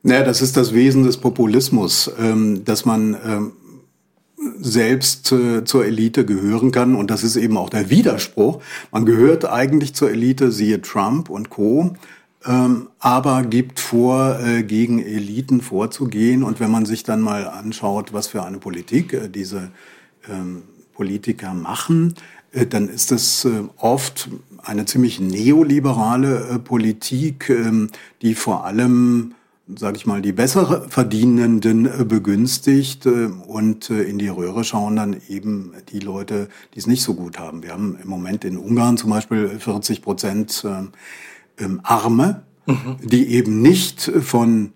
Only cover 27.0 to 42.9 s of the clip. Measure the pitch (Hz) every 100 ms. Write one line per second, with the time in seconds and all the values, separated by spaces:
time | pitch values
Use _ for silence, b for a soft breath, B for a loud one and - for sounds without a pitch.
27 | - 127 156 135 - 120 113 110 107 B
28 | B B 113 110 - 95 90 107 123 123
29 | 123 120 117 B B B - 98 107 104
30 | 113 101 98 95 131 190 180 175 - -
31 | 117 107 123 120 120 113 113 113 127 135
32 | 113 110 98 101 127 - - 139 135 -
33 | 131 120 113 92 - 107 110 107 - 110
34 | 98 101 101 90 90 98 113 110 104 107
35 | 104 98 - 98 104 101 92 82 - 101
36 | 98 95 98 104 101 B B - 101 131
37 | 123 90 87 85 80 82 82 85 101 -
38 | 92 92 90 107 95 90 95 120 120 117
39 | 110 107 - 110 101 107 - 104 - 107
40 | - 95 107 101 107 - 104 95 95 B
41 | B B B B B - 98 95 - -
42 | 117 117 175 196 - _ - 131 127